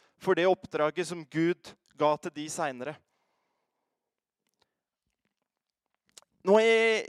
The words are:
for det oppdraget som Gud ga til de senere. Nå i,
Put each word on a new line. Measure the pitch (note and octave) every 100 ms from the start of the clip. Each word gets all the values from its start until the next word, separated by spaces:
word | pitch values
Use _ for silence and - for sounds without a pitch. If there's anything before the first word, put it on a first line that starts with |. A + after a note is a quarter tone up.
| _ _
for | F#3 E3+
det | F3+
oppdraget | F3+ - D3+ D3+ E3 E3
som | F3 C#3
Gud | D#3 E3 F3 - - _ -
ga | D3+ D3+
til | F3 D3
de | D3+
senere. | D3+ D#3 B2+ C3 - _ _ _ _ _ _ _ _ _ _ _ _ _ _ _ _ _ _ _ _ _ _ _ _ _ _ _ _ _ _ _ - - _ F#3
Nå | G#3+
i, | A3+ A3+ A3+ A3